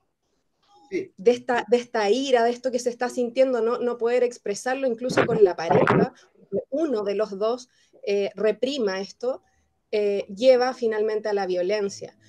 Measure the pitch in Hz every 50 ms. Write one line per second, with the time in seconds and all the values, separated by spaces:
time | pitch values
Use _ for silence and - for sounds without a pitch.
0 | _ _ _ _ _ _ _ _ _ _ _ _ _ _ _ _ - - 190 170
1 | - - _ - 185 240 247 247 - - 240 233 - 208 240 240 240 - - 226
2 | 208 202 220 262 277 277 254 233 226 240 240 240 - 262 226 240 - 247 233 -
3 | 247 247 - 254 240 226 - 262 262 269 254 233 220 226 240 240 240 240 240 240
4 | 226 233 247 247 247 240 240 - - 208 202 - - 254 262 269 269 254 220 226
5 | 247 262 - - 508 - - 440 415 - 339 - 320 349 - - - - - -
6 | - 262 - - - _ _ _ - _ 196 190 - - 269 294 339 302 240 208
7 | 202 202 202 202 214 208 202 190 214 226 247 247 - - _ _ _ _ _ _
8 | - 208 202 202 196 - - - 202 220 214 214 254 262 294 277 220 190 185 190
9 | 196 - - _ 240 247 294 359 _ _ _ _ _ _ _ _ _ _ - 208
10 | 208 202 202 196 - - 196 190 247 262 254 240 247 269 254 - 240 220 214 214
11 | 214 220 214 208 214 214 202 196 190 180 180 175 175 185 214 214 202 196 - -
12 | - - - _ _